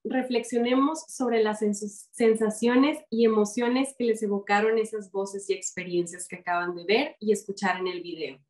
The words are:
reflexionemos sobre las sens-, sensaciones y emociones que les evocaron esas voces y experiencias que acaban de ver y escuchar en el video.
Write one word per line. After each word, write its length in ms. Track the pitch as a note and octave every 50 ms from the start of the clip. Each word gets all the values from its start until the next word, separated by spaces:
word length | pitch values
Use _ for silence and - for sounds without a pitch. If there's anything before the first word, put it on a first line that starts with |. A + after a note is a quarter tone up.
| -
reflexionemos 1000 | A3 B3 B3+ B3+ B3+ B3 A3+ A#3 - B3 A#3 A#3 B3 B3+ C4+ C#4+ D4+ D#4+ D#4 - -
sobre 340 | - - B3+ A#3 A#3 A3+
las 160 | G#3+ G#3+ G#3+ G#3+
sens-, 500 | A3 G#3 G3+ - G#3+ G#3 - - - _
sensaciones 880 | - - A#3 A3+ A3 A3 A3 G#3 G#3 - A#3 A#3+ B3 B3+ C#4 D4+ D#4 - - -
y 140 | A3+ A3+ A#3
emociones 720 | A3 A3 G#3+ G#3 G#3 - A#3+ A#3+ A#3+ B3 C4 C4+ C4 - -
que 60 | A#3+
les 180 | A3+ A3 G#3+
evocaron 560 | A3 G3+ G3+ G3 G3+ - G3+ G#3 G#3+ A3 A3+ A3+
esas 320 | G#3+ G#3+ A3 G#3+ G3+ F#3+
voces 400 | - G3 G3 G3 G3+ G3 - -
y 40 | F#3+
experiencias 760 | F#3+ - - - F#3 F3+ F3 F3 F3 F3 F3 F3+ F3 - -
que 80 | F3+
acaban 400 | F3 - F3+ F3 F3 F3 F3 F3
de 80 | F3 E3+
ver 320 | F3 G#3 B3+ C#4+ D4+ - -
y 140 | G#3 G#3+
escuchar 480 | G#3 G3+ - - G3 - G3+ F#3+ F3+ F#3
en 80 | F#3 F#3
el 120 | F3+ F3
video. 380 | E3 F3 E3 D#3+ D#3 C3 C3+ D3 _